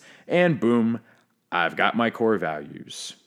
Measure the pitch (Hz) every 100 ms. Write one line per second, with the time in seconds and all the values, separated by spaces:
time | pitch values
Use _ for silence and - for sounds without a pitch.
0 | - - - 175 175 127 113 120 113 117
1 | - _ _ _ _ 87 82 73 98 113
2 | 117 - 113 104 82 76 73 - - -
3 | - -